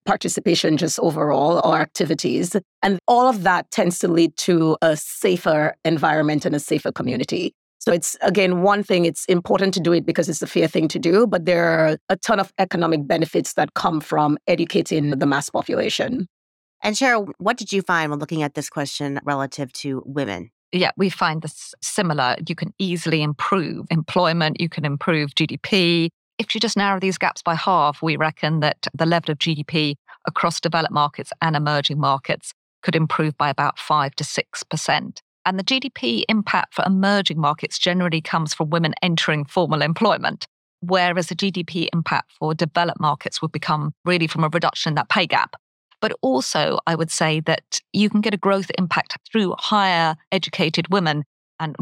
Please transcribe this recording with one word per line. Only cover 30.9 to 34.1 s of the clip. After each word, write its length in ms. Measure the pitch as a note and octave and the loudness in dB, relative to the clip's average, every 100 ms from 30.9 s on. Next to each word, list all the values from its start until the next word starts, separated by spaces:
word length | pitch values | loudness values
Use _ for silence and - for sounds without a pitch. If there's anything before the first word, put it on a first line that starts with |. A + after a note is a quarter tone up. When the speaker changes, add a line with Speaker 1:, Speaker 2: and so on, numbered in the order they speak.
Speaker 3:
markets 380 | D3 D3 - - - | 0 0 -2 -12 -4
and 140 | E3 D3 | 0 0
emerging 440 | D3+ D3 C#3+ D3+ | 0 0 0 0
markets 540 | C#3 C#3 - - - - _ _ | 0 0 -2 -6 -8 -20 _ _
could 120 | - D#3+ | -2 0
improve 400 | D#3+ - D#3 D3 | 2 0 -2 0
by 140 | D3 | -2
about 300 | C3+ C#3+ - | 0 -2 -2
five 340 | - D3+ C#3 | 0 0 0